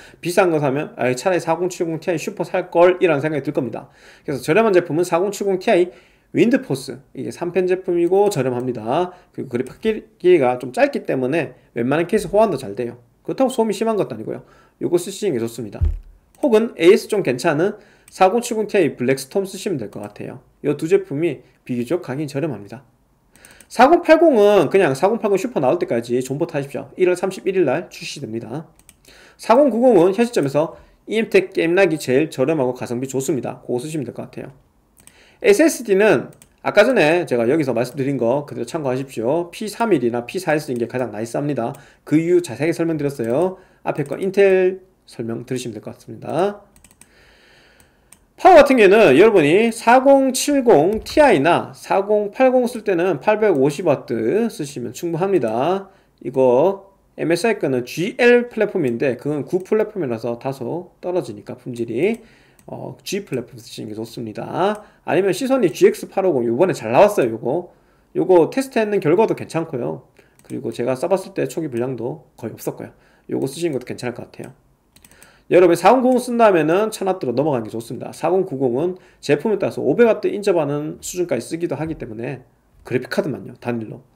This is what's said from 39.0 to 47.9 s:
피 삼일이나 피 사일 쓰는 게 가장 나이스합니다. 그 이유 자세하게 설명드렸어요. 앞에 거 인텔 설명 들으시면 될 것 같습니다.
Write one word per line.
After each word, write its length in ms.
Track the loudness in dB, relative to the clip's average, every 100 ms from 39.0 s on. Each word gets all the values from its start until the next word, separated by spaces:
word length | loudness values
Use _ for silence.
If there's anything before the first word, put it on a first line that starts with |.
| -6 -6 -2 -2 -4
피 180 | -10 -10
삼일이나 560 | -4 0 2 2 -2 -6
피 140 | -6
사일 200 | -2 -2
쓰는 200 | -2 -6
게 80 | -4
가장 240 | -4 -6
나이스합니다. 640 | -8 -8 -6 -4 -4 -6 -8 -20 _
그 160 | -2 0
이유 220 | 2 0
자세하게 320 | 0 -4 -4
설명드렸어요. 840 | -2 -4 -2 -4 -4 -2 0 -2 -4 _ _
앞에 200 | -8 -6
거 140 | -6 -6
인텔 640 | -4 2 4 4 2 -2 _ _ _
설명 400 | -10 -8 -8 -6
들으시면 280 | -8 -8
될 80 | -12
것 120 | -16
같습니다. 720 | -18 -20 -16 -6 -2 -2 -4 _ _ _ _ _ _ _ _ _ _ _ _ _